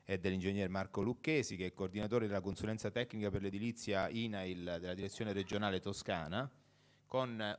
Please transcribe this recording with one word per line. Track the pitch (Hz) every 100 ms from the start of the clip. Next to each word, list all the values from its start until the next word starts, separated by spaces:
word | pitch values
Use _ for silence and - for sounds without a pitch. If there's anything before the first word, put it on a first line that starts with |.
è | - 95
dell'ingegner | 92 92 92 98 95
Marco | 95 95 -
Lucchesi, | 101 123 - 147 113 98
che | 90
è |
coordinatore | - 95 98 104 120 110
della | 101
consulenza | 92 92 107 110 107
tecnica | 117 123 110 104
per | 98
l'edilizia | 98 98 117 113 - 98 92
inail | 113 113 104 92 90 87 85
della | 90
direzione | 90 98 - 110
regionale | 101 95 101 104 92
toscana, | 101 98 - 90 78 95 139 - - - - - _
con | 127 127 113 107